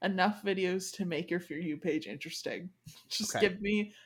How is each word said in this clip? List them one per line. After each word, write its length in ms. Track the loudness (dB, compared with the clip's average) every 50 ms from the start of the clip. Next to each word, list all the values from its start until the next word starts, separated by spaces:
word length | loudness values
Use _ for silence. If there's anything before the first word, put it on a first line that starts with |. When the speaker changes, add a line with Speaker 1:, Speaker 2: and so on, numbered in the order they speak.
Speaker 1:
enough 420 | -2 0 4 4 4 4 4 2 0
videos 480 | 0 2 2 2 2 2 0 -2 -4 -4
to 100 | -2 -2
make 240 | 0 0 0 0 0
your 100 | 0 -2
For 140 | -2 -2 -6
You 240 | -4 -2 -2 -2 -2
page 300 | 0 0 0 0 0 -4
interesting. 640 | -8 -10 -8 -8 -8 -6 -6 -4 -4 -6 -8 -10 -14 _ -20 -20
<laughs> 200 | -20 -18 -12 -6
Just 260 | -4 -4 -2 -2 2
Speaker 2:
Okay. 40 | 4
Speaker 1:
give 220 | 2 2 2 2
me 320 | -2 0 2 2 0 -2 -6 -16 -10